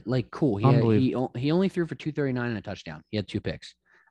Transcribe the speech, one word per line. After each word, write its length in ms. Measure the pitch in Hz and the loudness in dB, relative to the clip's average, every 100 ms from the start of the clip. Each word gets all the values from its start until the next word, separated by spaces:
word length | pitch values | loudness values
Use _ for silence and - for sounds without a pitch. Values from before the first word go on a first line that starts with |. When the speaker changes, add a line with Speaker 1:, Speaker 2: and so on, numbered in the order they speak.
| - | -2
Speaker 1:
like, 240 | 127 - | -2 -2
cool. 260 | - 147 101 | -2 0 4
He 80 | |
had, 80 | 117 | 4
he 40 | - | 6
Speaker 2:
Unbelievable. 520 | 113 110 127 120 127 | 6 4 4 0 -4
Speaker 1:
o-, 40 | 127 | -4
he 120 | 143 | 0
only 160 | 175 196 | 2 0
threw 180 | 180 160 | -2 -6
for 80 | |
two 180 | - 156 | -6 -6
thirty-nine 380 | 147 139 123 120 | -4 -2 -2 -4
and 80 | 107 | -4
a 40 | |
touchdown. 400 | 101 90 82 76 - | -8 -10 -12 -16 -6
He 60 | 107 | -4
had 100 | 95 | -4
two 120 | 107 | -6
picks. 340 | 95 - - _ _ _ _ | -6 -8 -14 _ _ _ _